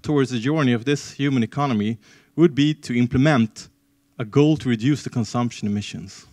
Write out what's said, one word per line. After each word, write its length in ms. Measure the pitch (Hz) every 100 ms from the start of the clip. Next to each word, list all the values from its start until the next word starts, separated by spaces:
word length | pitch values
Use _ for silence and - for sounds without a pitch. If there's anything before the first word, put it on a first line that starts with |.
towards 280 | - 147 127
the 80 | 123
journey 340 | 123 160 131
of 100 | 120
this 300 | 123 143 -
human 280 | - 139 131
economy 560 | 110 139 143 110 104 117 _ - _ -
would 180 | 165
be 200 | 131 151
to 200 | 151 -
implement 760 | 120 123 131 151 139 110 - - _ _ _ _ -
a 60 | 110
goal 320 | 139 151 151
to 100 | 131
reduce 360 | 117 127 143
the 60 | -
consumption 600 | 123 107 123 120 - 104
emissions. 560 | 104 101 - 92 - -